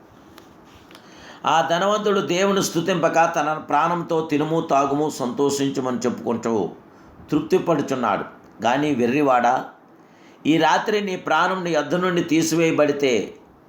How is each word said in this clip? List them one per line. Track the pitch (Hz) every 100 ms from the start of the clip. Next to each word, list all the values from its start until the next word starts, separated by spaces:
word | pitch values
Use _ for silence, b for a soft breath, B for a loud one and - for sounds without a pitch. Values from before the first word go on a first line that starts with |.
| - - - - - - - B B B B B B B -
ఆ | 160 165
ధనవంతుడు | 170 196 208 208 202
దేవుని | 151 175 196 196
స్తుతింపక | - 160 170 180 165 160 165
తన | 170 147 156 139
ప్రాణంతో | 147 165 175 170 160
"తినుము, | 156 147 151 165
తాగుము, | 160 139 143 143 151
సంతోషించుమని" | - 127 117 139 139 139 135 127 123
చెప్పుకుంటూ | 123 98 - 113 117 110 82 - - B B B -
తృప్తి | 151 151 185
పడుచున్నాడు. | 139 151 - 127 117 95 - - - -
కానీ | 110 135 151
వెర్రివాడా, | 127 120 143 143 123 120 131 - - - - B B B B 135
ఈ | 160
రాత్రి | 156 185 - 214
నీ | 196 180
ప్రాణం | 147 156 180 190
నీ | 175
యొద్ద | 156 139
నుండి | 175 185 175
తీసివేయబడితే | 165 156 160 160 165 143 147 139 139 110 90 - - -